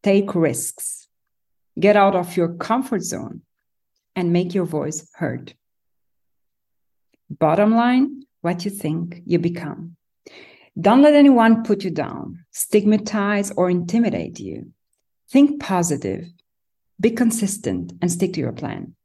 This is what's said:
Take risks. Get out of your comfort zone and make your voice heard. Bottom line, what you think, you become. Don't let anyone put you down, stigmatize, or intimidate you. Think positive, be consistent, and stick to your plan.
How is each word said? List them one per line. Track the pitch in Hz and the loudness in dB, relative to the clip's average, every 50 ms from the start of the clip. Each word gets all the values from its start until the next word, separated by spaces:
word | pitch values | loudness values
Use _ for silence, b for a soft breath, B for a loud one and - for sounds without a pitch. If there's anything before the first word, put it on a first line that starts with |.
Take | - 202 196 202 196 202 - | 2 4 2 2 2 0 0
risks. | 175 160 143 123 - - - - - - - - - _ _ _ _ _ _ _ _ _ _ _ _ _ _ _ 165 | 0 0 0 0 -4 -8 -10 -12 -12 -12 -12 -12 -14 _ _ _ _ _ _ _ _ _ _ _ _ _ _ _ 2
Get | 165 202 208 | 2 4 6
out | 208 196 196 190 | 6 4 4 4
of | 180 175 175 - | 0 -4 -2 -2
your | 190 170 170 175 | -2 -2 -2 -2
comfort | - - - 226 254 262 - 240 190 | -8 -4 -2 -2 -2 -2 -4 -4 -6
zone | - - - - - - - - _ _ _ _ _ _ _ _ _ _ _ _ _ _ _ | -4 -6 -8 -10 -10 -12 -14 -18 _ _ _ _ _ _ _ _ _ _ _ _ _ _ _
and | 185 180 170 170 | -4 0 2 2
make | 175 180 175 175 | 2 0 0 -2
your | 196 175 | -2 -2
voice | 151 - 151 143 147 156 - - _ _ | -2 -4 -4 -4 -6 -8 -10 -14 _ _
heard. | - 170 127 120 127 - - _ _ _ _ _ _ _ _ _ _ _ _ _ _ _ _ _ _ _ _ _ _ _ _ _ _ _ _ _ _ _ _ _ _ _ _ | -6 -6 -6 -6 -8 -12 -16 _ _ _ _ _ _ _ _ _ _ _ _ _ _ _ _ _ _ _ _ _ _ _ _ _ _ _ _ _ _ _ _ _ _ _ _
Bottom | 151 _ 165 151 160 190 208 214 226 | -4 _ 0 2 4 4 4 4 4
line, | 226 233 247 247 254 269 294 - - - _ _ _ | 2 2 2 2 2 2 0 -4 -14 -20 _ _ _
what | - 170 180 175 - | -4 -4 -4 -4 -6
you | 202 | -8
think, | 196 - - 151 156 165 170 175 - - - | -8 -6 -6 -4 -4 -4 -6 -8 -10 -16 -4
you | - 175 170 | -2 -2 0
become. | 170 175 170 170 170 147 - - 165 170 170 _ _ _ _ _ B B B B B B B B B B B - | 0 -2 -4 -4 -10 -10 -12 -12 -16 -18 -20 _ _ _ _ _ B B B B B B B B B B B 0
Don't | 165 196 233 262 | 2 4 6 8
let | 285 294 294 | 8 8 8
anyone | 294 285 285 262 233 226 226 226 226 226 | 8 8 8 8 6 6 6 4 4 2
put | - 208 196 | -2 -2 -2
you | 190 185 | -2 -6
down, | 160 - - - - - - - 170 - _ _ | -4 -4 -6 -6 -8 -12 -12 -12 -14 -16 _ _
stigmatize, | _ - - - - 214 196 208 214 208 214 - - 208 202 202 208 202 202 196 - | _ -10 -4 2 2 2 4 4 2 2 0 -4 -4 -4 -2 -2 -2 -2 -4 -4 -2
or | - 185 180 | -2 0 0
intimidate | 180 180 175 170 202 233 233 202 - 90 80 - - - | 0 -2 -2 0 0 0 0 0 -2 -4 -8 -8 -12 -14
you. | 98 95 - - - - _ _ _ _ _ _ _ _ _ _ _ _ | -14 -12 -12 -14 -16 -18 _ _ _ _ _ _ _ _ _ _ _ _
Think | - 269 285 285 285 285 | 4 4 4 4 2 -4
positive, | - - 190 180 175 170 147 - - 95 92 - 170 - _ _ _ _ _ _ _ _ _ _ _ _ _ - | -4 -2 -2 0 0 -2 -2 -4 -4 -6 -6 -8 -10 -16 _ _ _ _ _ _ _ _ _ _ _ _ _ -2
be | 190 233 | -2 -2
consistent, | 226 240 247 226 - - 208 190 - - - 117 92 90 87 87 - - | 0 2 0 0 0 -2 -4 -4 -6 -6 -6 -6 -6 -6 -8 -10 -8 -4
and | 170 175 | -4 -4
stick | 170 - 190 175 180 | -2 -2 -2 -2 -2
to | 160 | -6
your | 131 120 | -6 -6
plan. | 113 - - 135 - - - - - _ | -6 -8 -10 -10 -10 -10 -12 -16 -18 _